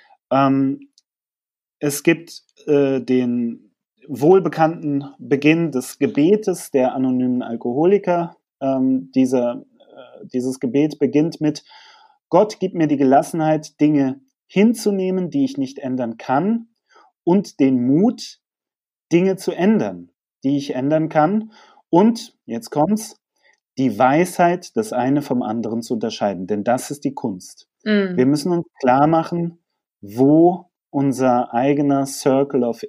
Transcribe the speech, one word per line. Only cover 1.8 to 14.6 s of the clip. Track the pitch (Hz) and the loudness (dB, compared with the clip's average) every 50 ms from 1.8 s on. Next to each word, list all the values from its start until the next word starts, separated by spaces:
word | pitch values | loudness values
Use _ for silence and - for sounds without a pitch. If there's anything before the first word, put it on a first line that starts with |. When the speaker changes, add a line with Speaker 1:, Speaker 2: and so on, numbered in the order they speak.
| - 147 143 - | -4 -4 -4 0
Speaker 1:
gibt, | - 170 165 160 - - - - _ _ _ _ - | 0 0 0 0 -2 -18 -20 -20 _ _ _ _ -2
äh, | 151 147 143 139 135 135 131 | 0 2 2 2 2 0 -2
den | 120 127 127 127 123 120 120 123 120 117 113 - _ _ _ _ _ _ _ _ _ - | 0 0 0 0 2 0 -2 -2 -2 -4 -6 -10 _ _ _ _ _ _ _ _ _ -12
wohlbekannten | 135 110 135 165 185 196 185 160 - 165 160 156 170 170 165 147 143 139 139 - - - | -6 0 2 2 2 2 0 0 -2 0 -2 -2 -2 -4 -6 -4 -4 -4 -6 -8 -16 -14
Beginn | 127 120 139 135 139 151 160 170 170 160 | -6 -4 -2 0 2 2 2 2 0 -2
des | 135 127 123 - - - | -4 -6 -8 -8 -6 -4
Gebetes | 139 135 - 143 147 170 208 208 214 190 180 - - - | -4 -2 0 2 2 2 2 2 0 -4 -6 -6 -8 -4
der | - 135 127 123 120 | -2 0 0 0 -2
anonymen | 131 131 131 127 127 127 127 123 123 | -2 -2 -2 0 0 -2 -2 -2 -4
Alkoholiker. | 123 113 117 113 - 120 123 139 160 185 202 196 196 180 175 175 170 165 - _ _ _ _ - | -4 -6 -8 -8 -6 -6 -2 0 2 2 2 2 0 0 -2 -2 -4 -6 -10 _ _ _ _ -6
Ähm, | 139 135 135 135 131 131 131 131 131 - - | -4 -4 -2 0 0 0 0 -2 -4 -2 0
dieser, | 131 131 120 131 127 120 120 120 135 - _ _ _ | 0 2 2 2 0 0 -2 -4 -6 -12 _ _ _
äh, | _ _ - 135 127 120 123 - 107 - | _ _ -20 -20 -20 -20 -20 -20 -18 -10
dieses | - 127 123 131 131 - | -8 -6 -6 -6 -6 -6
Gebet | - 120 117 143 151 156 147 - | -6 -2 0 0 0 0 0 -2
beginnt | 147 139 143 147 151 170 - - | -2 0 2 2 0 0 -2 -2
mit: | 151 151 147 - _ _ - - - - - _ _ _ _ _ _ - | -4 -4 -4 -4 _ _ -20 -20 -20 -20 -20 _ _ _ _ _ _ 0
„Gott, | - 170 214 214 - - | 2 2 2 2 -2 -6
gib | 185 185 - | -6 -6 -2
mir | 175 160 | 0 0
die | 147 147 | 0 2
Gelassenheit, | 135 143 131 131 143 160 - - 165 156 156 156 156 156 - _ - | 2 4 4 4 4 2 2 -4 -2 0 0 0 -2 -4 -8 _ 0
Dinge | 147 151 156 143 139 131 - - _ _ _ _ _ | 2 2 4 2 2 0 -2 -8 _ _ _ _ _
hinzunehmen, | _ - 190 | _ 0 2